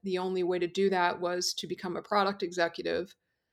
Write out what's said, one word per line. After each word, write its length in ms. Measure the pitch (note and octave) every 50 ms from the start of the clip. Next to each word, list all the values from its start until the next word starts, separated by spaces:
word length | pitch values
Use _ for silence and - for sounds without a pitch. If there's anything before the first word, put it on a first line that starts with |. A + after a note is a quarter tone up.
| -
the 140 | G3 F3+
only 260 | F3+ F#3 F#3+ F#3 F#3 F3+
way 160 | E3+ F3+ F3+
to 80 | F3
do 220 | E3+ F3 F#3+ G3 G3
that 320 | F#3+ F3+ F3 F3 F3+ -
was 320 | F3 F3 F3+ F3+ F3+ - -
to 140 | - -
become 280 | D#3+ F3+ - - F3+ E3+
a 60 | -
product 420 | - - G#3 G#3 G3 G3 G3 G3 G3
executive. 720 | E3+ F3 F3 E3+ E3+ E3+ - F3 E3+ E3+ E3+ F3+ - - _ _ _ _ _ _ _